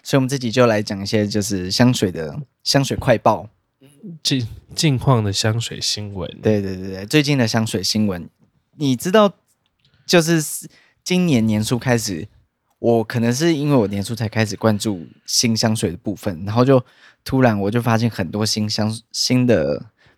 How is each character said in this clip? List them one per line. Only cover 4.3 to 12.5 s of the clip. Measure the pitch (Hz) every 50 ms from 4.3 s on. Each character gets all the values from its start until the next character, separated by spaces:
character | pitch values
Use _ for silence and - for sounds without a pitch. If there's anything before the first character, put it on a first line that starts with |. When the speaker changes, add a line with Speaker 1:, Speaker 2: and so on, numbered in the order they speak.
| 143 131 117 110 - - _ - -
Speaker 2:
近 | - - 156 135
况 | 117 - 139 131 113
的 | 107 101
香 | 98 - - 110 110 113
水 | 113 - - -
新 | - - - 104 104 101 101
闻。 | 95 85 - - -
Speaker 1:
对， | - 110 107 104
对， | 98 95 95
对， | 92 92 98
对， | 95 95 101
最 | 107 - 156
近 | 139 143 147
的 | 135 117 107
香 | - 113 110
水 | 110 - 98
新 | 92 - - 107 107
闻， | 101 90 87 80 - _ _ _ _ _ _ _ _ _
你 | - 151 135 127
知 | 117 - 180
道， | 185 220 208 196 - _ _ _ _ _ _ _ _ _ _ _ _ _ _
就 | - - 175
是 | 156 165 170 160 156 - - - - 160 _ _ _ _ _ _
今 | - - 185 180 180
年 | 175 143 117 110
年 | 110 107 107
初 | 107 - 131
开 | 117 - 131 120 113
始， | 110 113 92 78 98 - _ _ _ _